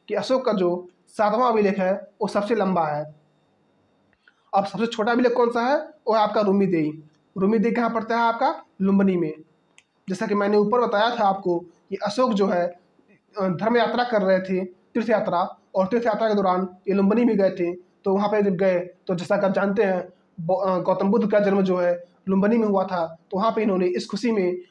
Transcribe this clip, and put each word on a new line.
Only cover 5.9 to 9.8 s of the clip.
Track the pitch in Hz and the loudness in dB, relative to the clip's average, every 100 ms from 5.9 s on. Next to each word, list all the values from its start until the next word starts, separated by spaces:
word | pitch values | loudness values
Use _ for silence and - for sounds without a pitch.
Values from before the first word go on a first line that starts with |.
| - - | -12 -2
है | 220 | 0
आपका | 214 220 | 2 2
रूमी | 208 196 196 | 2 2 2
देई। | 165 151 - - _ _ - | 0 -2 -6 -18 _ _ -2
रूमी | 190 226 | 0 2
देई | 226 | 0
कहाँ | 233 233 | 0 -2
पड़ता | 226 214 233 | -2 -4 0
है | |
आपका? | 233 226 - - - - | 0 0 -2 -2 -12 -4
लुम्बिनी | 190 196 196 180 | 2 4 2 2
में। | 156 156 - _ _ _ | -2 -6 -18 _ _ _